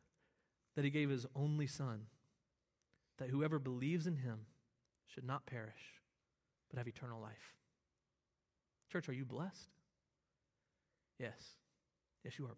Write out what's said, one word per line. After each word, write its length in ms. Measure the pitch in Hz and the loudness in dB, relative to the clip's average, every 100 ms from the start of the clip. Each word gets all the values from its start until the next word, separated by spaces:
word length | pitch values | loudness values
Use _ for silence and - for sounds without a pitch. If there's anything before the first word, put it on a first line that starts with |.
| _ _ _ _ _ _ _ | _ _ _ _ _ _ _
that 100 | - | 2
he 60 | 139 | 4
gave 200 | 147 143 | 6 4
his 160 | 131 127 | 4 0
only 340 | 135 147 151 139 | 2 4 4 2
Son, 400 | - 135 110 110 - _ _ _ _ _ _ _ _ _ - | 0 0 -2 -6 -14 _ _ _ _ _ _ _ _ _ -4
that 120 | 131 | 2
whoever 280 | 135 151 156 | 4 4 4
believes 480 | 131 123 135 170 165 | 2 2 4 4 4
in 100 | 151 | 2
him 300 | 123 110 104 _ _ _ _ _ - | 0 -2 -8 _ _ _ _ _ -16
should 180 | - | -8
not 220 | 127 139 - | -4 -4 -4
perish, 540 | 123 107 - - - _ _ _ _ _ _ _ | -6 -8 -12 -18 -20 _ _ _ _ _ _ _
but 100 | 123 | -6
have 100 | 120 | -4
eternal 320 | - 123 113 | -6 -8 -6
life." 340 | 107 107 - - _ _ _ _ _ _ _ _ _ _ _ _ - | -8 -12 -16 -20 _ _ _ _ _ _ _ _ _ _ _ _ -4
Church, 200 | 180 147 | -2 -2
are 40 | |
you 120 | 131 | -2
blessed? 460 | 127 113 185 - - _ _ _ _ _ _ _ _ _ _ _ _ _ _ - | -2 -4 -4 -6 -16 _ _ _ _ _ _ _ _ _ _ _ _ _ _ -8
Yes. 380 | 120 113 - - _ _ _ _ _ _ | -8 -8 -16 -20 _ _ _ _ _ _
Yes, 140 | - - | -12 -8
you 80 | |
are 100 | 123 | -8